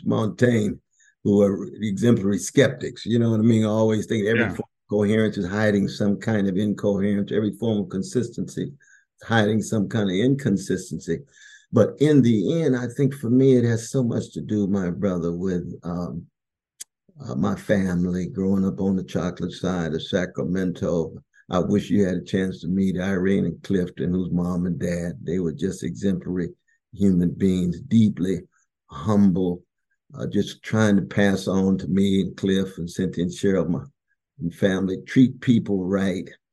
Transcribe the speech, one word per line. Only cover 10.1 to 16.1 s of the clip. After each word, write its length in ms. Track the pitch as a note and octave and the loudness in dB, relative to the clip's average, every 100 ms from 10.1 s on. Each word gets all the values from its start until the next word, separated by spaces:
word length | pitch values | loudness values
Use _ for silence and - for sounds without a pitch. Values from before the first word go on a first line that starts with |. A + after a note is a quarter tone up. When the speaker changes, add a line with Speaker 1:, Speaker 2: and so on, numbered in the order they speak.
| F#2 | 0
Speaker 1:
inconsistency. 1040 | B2+ C#3 - G2 - F#2 - D#2+ - - - _ - - _ | 2 0 0 -2 -2 -6 -4 -10 -6 -8 -8 _ -20 -20 _
But 180 | - G#2 - | 4 4 4
in 220 | D3 D3 | 4 6
the 400 | A#2+ A2 F2+ E3 | 6 4 2 0
end, 120 | D#3 B2 | 0 0
I 120 | B2 A#2+ | -2 -2
think 160 | C#3 | -2
for 160 | - B2 | -2 0
me, 280 | B2+ C3+ B2+ | 4 6 6
it 60 | |
has 280 | A#2+ A2+ - | 4 0 -2
so 120 | C3+ | -2
much 280 | A#2 - - | 0 -2 -4
to 80 | D#2+ | -8
do, 260 | - G#2 F#2+ | -4 0 0
my 220 | G2 F2+ | 0 -2
brother, 420 | E2 G2 F2 E2+ | -2 -2 -2 -2
with, 400 | E2+ F#2 F2+ F2+ - | -2 -2 -4 -4 -10
um, 420 | F2 F2 F2 | -8 -6 -6